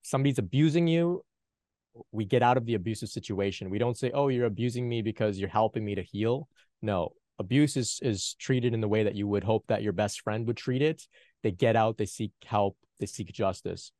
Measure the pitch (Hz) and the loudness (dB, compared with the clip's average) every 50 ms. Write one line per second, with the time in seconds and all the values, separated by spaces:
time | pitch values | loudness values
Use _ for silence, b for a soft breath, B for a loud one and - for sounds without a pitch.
0 | _ - - 131 139 143 131 - 104 90 - 135 151 160 147 170 170 165 165 170 | _ -2 -2 0 0 2 0 0 -4 -2 2 2 4 4 4 4 2 4 2 2
1 | 170 170 180 - - _ _ _ _ _ _ _ _ _ _ _ _ _ _ 117 | 2 0 -2 -4 -8 _ _ _ _ _ _ _ _ _ _ _ _ _ _ -20
2 | - _ - 107 107 95 - 123 120 120 123 127 117 113 117 104 87 113 107 - | -20 _ -6 -6 -2 2 4 6 6 6 6 4 2 0 -2 -2 0 -2 -4 -6
3 | - 107 - - 92 - 104 92 98 101 95 - 95 92 95 107 120 123 120 - | -8 -8 -10 -10 -6 -4 -2 0 0 -2 -2 -4 -6 -4 -2 0 0 0 0 -2
4 | - 123 - 139 143 139 131 120 120 117 101 92 120 123 117 120 123 120 117 117 | -2 -2 0 2 2 2 2 2 0 0 0 0 -2 -2 -2 -2 -4 -2 -2 -2
5 | 104 113 107 - 113 107 101 95 98 98 - 107 113 110 - 127 107 104 101 98 | -2 -4 -2 0 0 0 0 -2 -4 0 2 2 2 4 2 -2 -4 -4 -4 -6
6 | 87 - - 101 107 113 123 139 160 _ b b b b _ _ - 107 101 90 | -6 -8 -4 -2 0 0 0 -2 -4 _ b b b b _ _ -4 -2 0 0
7 | 82 - - _ _ _ _ - 95 92 120 139 151 139 - 135 120 - - - | -2 -2 -6 _ _ _ _ -12 -4 0 4 4 4 4 2 -2 -4 -4 -6 -4
8 | - 123 104 95 - - - _ - - 135 127 117 123 113 110 110 104 104 110 | -2 -2 -2 -2 -4 -8 -10 _ -4 -2 0 0 2 0 0 0 0 2 2 2
9 | 107 104 95 101 104 101 101 101 92 107 110 107 - - 117 104 110 104 90 90 | 2 0 0 -2 -2 0 -2 0 0 0 0 0 0 0 -2 0 0 -2 0 0
10 | 107 101 - - - 117 107 110 117 113 113 - - - 127 131 147 156 165 - | 0 -2 -2 -6 -4 -4 -4 -2 -2 -4 -4 -4 -4 -2 0 2 0 0 0 -4
11 | - b b b b b b _ - 110 92 - 131 117 113 113 110 113 113 - | -10 b b b b b b _ -4 -4 0 2 4 4 6 6 4 4 2 0
12 | 107 101 - - 110 104 _ _ - - - 104 101 101 - _ _ _ _ _ | -4 -4 -4 -6 -8 -8 _ _ -10 -2 0 2 2 2 0 _ _ _ _ _
13 | 107 - - - 104 87 - - 104 95 92 - _ 92 90 90 - - _ | -8 -8 -8 -10 -12 -12 -4 -2 -2 -2 -2 -2 _ -8 -8 -8 -12 -20 _